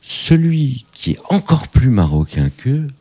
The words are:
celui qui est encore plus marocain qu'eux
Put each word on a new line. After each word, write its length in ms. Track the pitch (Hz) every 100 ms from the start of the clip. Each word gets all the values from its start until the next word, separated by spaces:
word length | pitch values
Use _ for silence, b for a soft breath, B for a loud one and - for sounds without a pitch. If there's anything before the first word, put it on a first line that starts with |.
celui 840 | - - - 165 165 160 147 127 -
qui 200 | - -
est 60 | - -
encore 400 | 196 - 160 -
plus 220 | - 127
marocain 600 | 107 82 76 78 - 69
qu'eux 380 | - 127 147 151 135